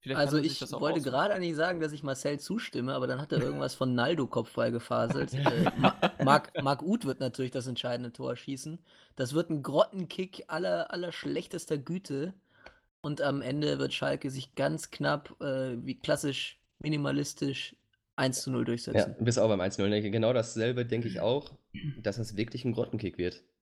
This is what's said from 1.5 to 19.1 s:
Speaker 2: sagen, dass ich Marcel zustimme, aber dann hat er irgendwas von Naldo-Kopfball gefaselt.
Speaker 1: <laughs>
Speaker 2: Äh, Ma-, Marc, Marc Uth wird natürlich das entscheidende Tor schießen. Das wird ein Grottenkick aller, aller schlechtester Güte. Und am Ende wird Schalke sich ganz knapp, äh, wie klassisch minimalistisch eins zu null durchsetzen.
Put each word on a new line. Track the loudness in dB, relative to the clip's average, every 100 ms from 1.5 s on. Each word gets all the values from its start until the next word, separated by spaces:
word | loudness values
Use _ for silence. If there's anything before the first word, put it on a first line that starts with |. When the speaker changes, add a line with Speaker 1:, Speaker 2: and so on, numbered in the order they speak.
| 0
Speaker 2:
sagen, | 0 0
dass | -2
ich | -4
Marcel | -6 -2 -2 -4
zustimme, | -2 -4 -4 -4 -2
aber | -2 -2
dann | -2
hat | 0
er | 0
irgendwas | 0 0 -4 0
von | 0 2
Naldo-Kopfball | 2 2 2 0 -2 0 0
gefaselt. | 0 0 0 2 0 -2
Speaker 1:
<laughs> | 2 2
Speaker 2:
Äh, | 4 2 4
Ma-, | 4 4 0 2
Marc, | 6 6 4 -2
Marc | 0 0
Uth | 2 0 0
wird | -2
natürlich | -4 -2 -2
das | -2 -4
entscheidende | -4 -4 -4 -6
Tor | -6 -6 -6
schießen. | -6 -8 -8 -12 _ -20 -20 -4
Das | 0
wird | 0 0
ein | -2
Grottenkick | 0 4 4 2 -6 -6 -6 -8 -6
aller, | -2 0 0 -2
aller | -4 -6
schlechtester | -6 -4 -4 -4 -10 -4 -4
Güte. | -2 -6 -4 -4 -4 -8 _ _ -20 _ _ _
Und | -6 0
am | 0 0
Ende | -2 0 0 0
wird | 0
Schalke | 0 -2 -2 -2
sich | -6 -10 -2
ganz | 0 0 -8
knapp, | -2 0 0 -4 -8
äh, | -4 -2 -2 -4 -6
wie | -6
klassisch | 0 0 0 -2 -6 -10 _ _
minimalistisch | -2 0 0 0 -2 -2 -2 -2 -8 -12 _ _ _ 0
eins | 0 0
zu | -2
null | 0 0
durchsetzen. | 0 2 2 2